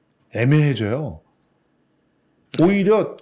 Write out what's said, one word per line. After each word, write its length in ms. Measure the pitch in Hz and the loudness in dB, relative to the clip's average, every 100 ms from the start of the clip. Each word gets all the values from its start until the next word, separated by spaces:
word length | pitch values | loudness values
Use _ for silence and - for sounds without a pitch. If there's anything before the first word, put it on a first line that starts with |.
| _ _ _ | _ _ _
애매해져요. 840 | 107 123 151 147 113 104 131 139 78 _ _ _ _ _ _ _ _ _ _ _ _ _ - | -4 0 2 2 0 -4 -4 -8 -12 _ _ _ _ _ _ _ _ _ _ _ _ _ 0
오히려 540 | 170 202 190 214 165 - | 2 2 2 0 0 -8